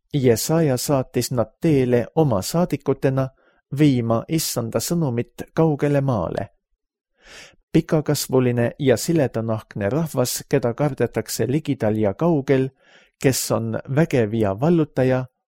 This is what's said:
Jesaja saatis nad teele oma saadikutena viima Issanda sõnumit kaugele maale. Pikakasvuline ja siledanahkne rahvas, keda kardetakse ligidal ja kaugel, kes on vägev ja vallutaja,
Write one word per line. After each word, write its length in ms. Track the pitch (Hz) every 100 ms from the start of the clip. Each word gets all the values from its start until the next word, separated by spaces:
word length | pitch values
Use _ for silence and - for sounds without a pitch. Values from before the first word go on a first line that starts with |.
| _
Jesaja 640 | 147 127 113 - 165 156 127
saatis 540 | - 135 127 123 -
nad 240 | 123 107 _
teele 440 | 170 139 123 120 107 -
oma 260 | 151 101
saadikutena 880 | - 170 175 147 - 135 139 135 131 _ _ _ - 139
viima 440 | 147 123 117 113 -
Issanda 520 | 165 - - 117 113
sõnumit 680 | - 170 147 117 - - -
kaugele 480 | - 160 143 147 143
maale. 480 | 139 113 82 - 98 _ _ _ _ _ _ _ - - - _ _
Pikakasvuline 1000 | 160 160 160 151 147 - 131 123 120 117 -
ja 160 | 135 110
siledanahkne 920 | - 165 131 113 113 110 - - 101
rahvas, 540 | 139 165 135 127 - -
keda 240 | 139 120
kardetakse 720 | 117 147 135 120 117 - - 117
ligidal 520 | 151 143 131 107 110
ja 120 | 107
kaugel, 560 | 98 170 156 131 135 131 - _ - _ -
kes 300 | 139 127 -
on 260 | 113 113 110 - 135
vägev 380 | 170 131 107
ja 220 | 113 104 101
vallutaja, 680 | 147 175 151 - 131 127 127 _